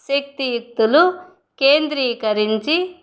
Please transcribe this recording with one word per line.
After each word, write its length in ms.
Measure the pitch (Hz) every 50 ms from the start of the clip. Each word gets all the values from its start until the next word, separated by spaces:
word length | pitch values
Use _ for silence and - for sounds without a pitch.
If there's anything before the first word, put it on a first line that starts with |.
| - -
శక్తియుక్తులు 920 | 277 277 277 277 - - 269 254 240 233 233 - - - 220 220 247 302 349 370 359 - - - _ _ _ _ _ _
కేంద్రీకరించి 1160 | 269 269 285 311 311 294 294 277 262 247 233 240 226 214 214 208 214 214 214 214 208 285 320 349 370 370 - -